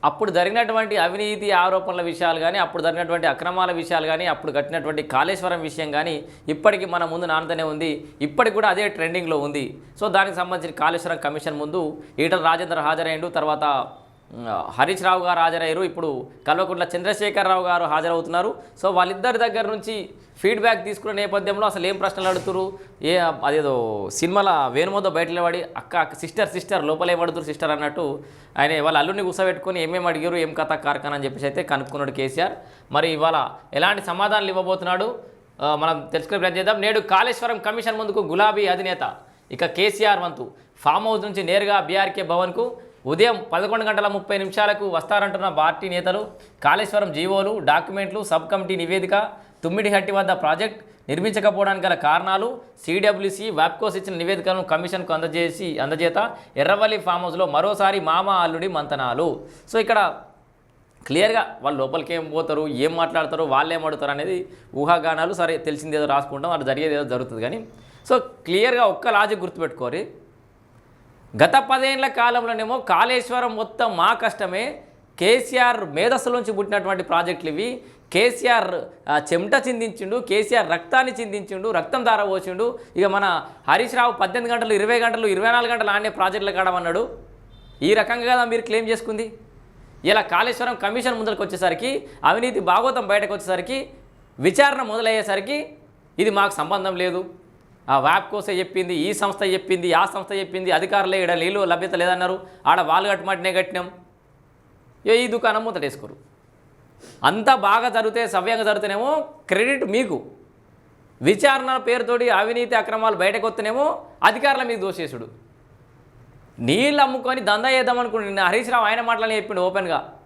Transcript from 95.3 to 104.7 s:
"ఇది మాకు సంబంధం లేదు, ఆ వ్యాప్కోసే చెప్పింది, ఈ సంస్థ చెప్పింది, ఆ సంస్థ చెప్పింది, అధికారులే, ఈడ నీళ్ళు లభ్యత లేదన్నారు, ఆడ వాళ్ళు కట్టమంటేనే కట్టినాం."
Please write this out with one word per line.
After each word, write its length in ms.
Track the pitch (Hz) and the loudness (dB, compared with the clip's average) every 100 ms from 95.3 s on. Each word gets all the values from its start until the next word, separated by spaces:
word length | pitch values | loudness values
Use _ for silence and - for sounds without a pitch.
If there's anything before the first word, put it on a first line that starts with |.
| 196 202 294 302 - - _ _ - | -2 -2 -6 -6 -14 -20 _ _ -2
"ఇది 120 | 208 | 0
మాకు 240 | 202 196 | 4 2
సంబంధం 420 | 190 156 196 190 180 | 0 -2 -2 -2 -2
లేదు, 380 | 180 180 185 - - - _ - - | -2 -2 -8 -14 -20 -20 _ -20 0
ఆ 100 | 135 | 2
వ్యాప్కోసే 540 | 135 170 - 208 202 | 6 4 2 -6 -4
చెప్పింది, 420 | 185 185 - 180 | -2 -2 -2 -2
ఈ 180 | 175 165 | -2 -2
సంస్థ 300 | 202 202 196 | 0 -2 0
చెప్పింది, 500 | 202 185 185 185 175 | 0 0 0 -2 2
ఆ 120 | 165 | 4
సంస్థ 280 | 196 202 185 | 2 -2 -6
చెప్పింది, 380 | 196 190 185 185 | -6 -6 -6 0
అధికారులే, 520 | 165 185 202 190 190 | 0 2 0 2 0
ఈడ 100 | 180 | 2
నీళ్ళు 320 | 175 165 202 | 0 0 0
లభ్యత 300 | 190 170 180 | 0 0 0
లేదన్నారు, 520 | 175 175 180 180 185 - - 135 | 0 0 2 0 -2 -8 -6 2
ఆడ 140 | 170 | 4
వాళ్ళు 280 | 156 165 196 | 4 2 2
కట్టమంటేనే 440 | 196 180 185 180 | -2 -2 -2 0
కట్టినాం." 380 | 180 180 185 180 - - _ _ _ _ _ _ | 0 -2 -4 -8 -12 -20 _ _ _ _ _ _